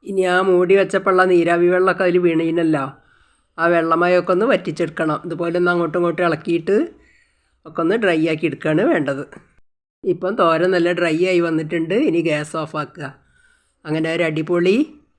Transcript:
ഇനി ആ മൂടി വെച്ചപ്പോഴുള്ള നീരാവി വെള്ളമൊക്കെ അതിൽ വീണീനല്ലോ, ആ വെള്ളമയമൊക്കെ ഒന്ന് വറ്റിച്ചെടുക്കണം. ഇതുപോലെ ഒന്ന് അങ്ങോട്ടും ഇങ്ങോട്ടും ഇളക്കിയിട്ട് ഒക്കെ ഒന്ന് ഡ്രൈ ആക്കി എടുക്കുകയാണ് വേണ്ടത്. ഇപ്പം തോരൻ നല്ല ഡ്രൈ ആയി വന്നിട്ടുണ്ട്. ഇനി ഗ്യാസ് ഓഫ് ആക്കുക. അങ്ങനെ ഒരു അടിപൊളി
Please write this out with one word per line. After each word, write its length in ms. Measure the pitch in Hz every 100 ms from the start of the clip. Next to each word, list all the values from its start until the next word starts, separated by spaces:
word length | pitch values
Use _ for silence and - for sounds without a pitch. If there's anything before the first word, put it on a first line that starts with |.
| -
ഇനി 120 | 196 185
ആ 20 | 180 190
മൂടി 260 | 180 180 196
വെച്ചപ്പോഴുള്ള 420 | 190 196 190 185 185
നീരാവി 380 | 180 170 170 175
വെള്ളമൊക്കെ 320 | 180 185 180 185
അതിൽ 120 | 175 175
വീണീനല്ലോ, 560 | 165 165 165 165 151 135 - _ _ _ _ _ -
ആ 60 | 170
വെള്ളമയമൊക്കെ 600 | 170 165 165 175 180 170
ഒന്ന് 120 | 180 226
വറ്റിച്ചെടുക്കണം. 680 | 196 175 151 165 160 160 151 175
ഇതുപോലെ 320 | 165 170 175
ഒന്ന് 100 | 180
അങ്ങോട്ടും 260 | 175 170 175
ഇങ്ങോട്ടും 240 | 175 170 175
ഇളക്കിയിട്ട് 480 | 160 - 170 165 208 320 - _ _ _ _ _ _ 165
ഒക്കെ 160 | 156
ഒന്ന് 120 | 165 220
ഡ്രൈ 160 | 208 160 165
ആക്കി 140 | 156 160
എടുക്കുകയാണ് 340 | 135 160 156 233
വേണ്ടത്. 320 | 294 139 139 - - _ _ _ _ _ _ -
ഇപ്പം 240 | 175 185 208
തോരൻ 280 | 175 165 180 180
നല്ല 160 | 170 175
ഡ്രൈ 160 | 170 156 185
ആയി 100 | 180 170
വന്നിട്ടുണ്ട്. 480 | 160 156 175 160 196 302
ഇനി 120 | 170 165
ഗ്യാസ് 280 | 147 151 160
ഓഫ് 160 | 151 156
ആക്കുക. 280 | 147 - 139 - _ _ _ _ _ _ -
അങ്ങനെ 220 | 156 160 165
ഒരു 80 | 165
അടിപൊളി 460 | 156 160 175 175 214 311 - _